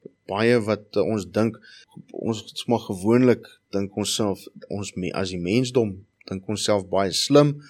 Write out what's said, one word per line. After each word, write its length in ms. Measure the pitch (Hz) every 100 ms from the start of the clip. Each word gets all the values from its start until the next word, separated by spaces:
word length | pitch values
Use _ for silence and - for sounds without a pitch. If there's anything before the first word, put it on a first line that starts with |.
| - _ -
baie 340 | 98 117 120
wat, 360 | 104 104 104 -
eh, 60 |
ons 300 | 87 110 90
dink, 260 | 104 113 113 - - _ - -
ons 320 | - 107 110
is 220 | - - -
maar 120 | 113
gewoonlik, 800 | - 95 98 120 127 110 - - _
dink 280 | 98 98 -
ons 180 | 98 -
self, 320 | 107 95 - - -
ons 240 | 101 98 -
me-, 160 | 90
as 180 | - 95
die 100 | 92
mensdom, 680 | 87 113 127 127 107 95 - _ -
dink 220 | 95 95
ons 140 | 104
self 260 | - 104 92
baie 220 | 95 98
slim, 500 | 80 - 143 147 147 -